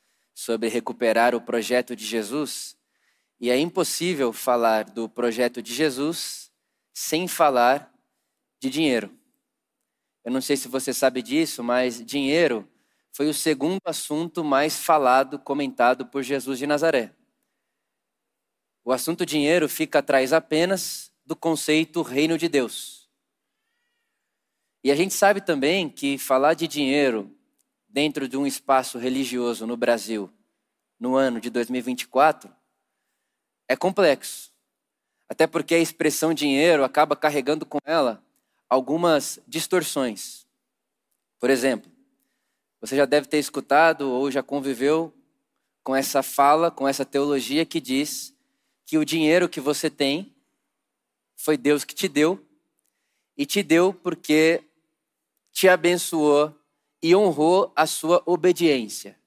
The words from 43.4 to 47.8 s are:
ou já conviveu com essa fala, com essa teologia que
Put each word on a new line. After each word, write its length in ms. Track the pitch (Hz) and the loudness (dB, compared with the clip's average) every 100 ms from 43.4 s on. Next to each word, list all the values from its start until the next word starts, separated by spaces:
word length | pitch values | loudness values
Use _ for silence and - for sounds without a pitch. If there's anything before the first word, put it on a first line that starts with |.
| 139 143 - 143 165 156 139 | -2 -6 2 4 4 2 -2
ou 200 | 123 139 | -2 -2
já 120 | 135 | -2
conviveu 680 | 131 143 135 120 135 160 165 _ _ _ _ _ _ _ | -4 -4 -4 -2 0 0 -2 _ _ _ _ _ _ _
com 140 | - 135 | -4 -2
essa 260 | 135 139 | 0 -2
fala, 480 | - - 139 156 165 | -2 2 4 4 2
com 160 | - 139 | 0 -2
essa 160 | 139 | -2
teologia 640 | 135 139 143 139 113 147 | -2 -2 0 -2 -2 -2
que 160 | 165 165 | -2 -4